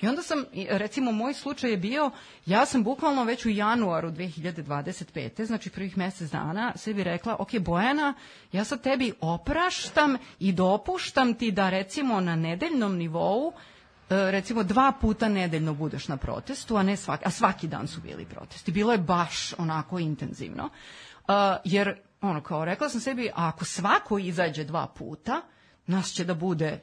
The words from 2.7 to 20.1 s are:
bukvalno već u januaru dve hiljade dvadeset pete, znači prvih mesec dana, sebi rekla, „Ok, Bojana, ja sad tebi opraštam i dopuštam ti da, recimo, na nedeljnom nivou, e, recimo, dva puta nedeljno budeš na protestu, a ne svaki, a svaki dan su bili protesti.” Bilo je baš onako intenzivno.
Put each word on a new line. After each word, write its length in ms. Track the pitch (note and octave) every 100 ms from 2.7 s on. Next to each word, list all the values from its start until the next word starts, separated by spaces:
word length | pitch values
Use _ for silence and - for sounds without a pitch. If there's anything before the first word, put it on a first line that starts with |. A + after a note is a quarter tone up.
| C4
bukvalno 400 | G#3+ C4+ D#4+ C#4
već 220 | A#3 B3 A3+
u 40 |
januaru 640 | G3+ G#3 A#3+ G3+ E3 E3
dve 160 | D#3 F3+
hiljade 340 | D#3 E3+ E3
dvadeset 520 | C#3 C#3+ C#3+ F#3 E3+
pete, 320 | - B2 - A3
znači 240 | A3 F#3+
prvih 280 | - G3 F#3
mesec 340 | F#3 F#3 E3
dana, 420 | D#3 D3+ F#3 A#3+ -
sebi 280 | G#3+ G3+
rekla, 320 | F3+ F3 A#3 A3
„Ok, 120 | G3 A3+
Bojana, 580 | E3+ F3 A#3 D4 C#4+ C#4 - - -
ja 120 | F#3
sad 180 | G#3+ C#4
tebi 320 | C4 C4+ B3 -
opraštam 960 | D#3+ E3+ B3+ D4+ F4+ - - - D4 C4 - -
i 120 | F#3+
dopuštam 840 | F3+ F#3 G#3 C4+ F4+ - - B3
ti 180 | A#3 A#3
da, 180 | G3 F#3+
recimo, 500 | F#3+ G3 - C4+ G#3
na 140 | F3+ E3
nedeljnom 640 | D#3+ F3 E4 D4 G#3 F3+
nivou, 560 | E3 E3 E3+ G#3+ D#4 - - - - _ -
e, 220 | F#3+ F#3+
recimo, 320 | G3 F#3+ A3+
dva 280 | F#3+ G#3+ C4+
puta 360 | C4 A3 G#3+ A3
nedeljno 440 | G3+ F3+ D#3+ D#3+
budeš 340 | D3 D#3 C3 -
na 100 | C3+
protestu, 580 | - - - C#4 - G#3+
a 60 |
ne 140 | F#3+ G3+
svaki, 260 | - D3 -
a 60 |
svaki 360 | - A3 F#3+ D#3+
dan 200 | - D3+
su 140 | -
bili 240 | - D2 -
protesti.” 460 | - - - -
Bilo 200 | E3+ G#3+
je 60 | A3+
baš 560 | E3 F3 E3 - -
onako 460 | - E3 D#3+ D3+ F3+
intenzivno. 720 | D#3+